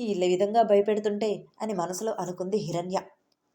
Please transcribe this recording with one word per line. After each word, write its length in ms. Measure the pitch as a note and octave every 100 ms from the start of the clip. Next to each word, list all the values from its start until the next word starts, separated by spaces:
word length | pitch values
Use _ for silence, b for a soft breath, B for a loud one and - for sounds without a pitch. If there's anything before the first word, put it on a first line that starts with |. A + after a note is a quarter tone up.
ఈ 140 | A#3
విధంగా 480 | F#3 F3+ F3+ G3+ A3
భయపెడుతుంటే" 840 | G#3+ G3+ G3+ G#3 G#3 G#3 G#3+ F#3+ - -
అని 120 | G#3+
మనసులో 400 | G3 E3+ F#3 A3
అనుకుంది 440 | G#3 F3 F3+ F#3 G#3+
హిరణ్య. 440 | D#3+ E3+ F3+ F3+ - _ _ _ _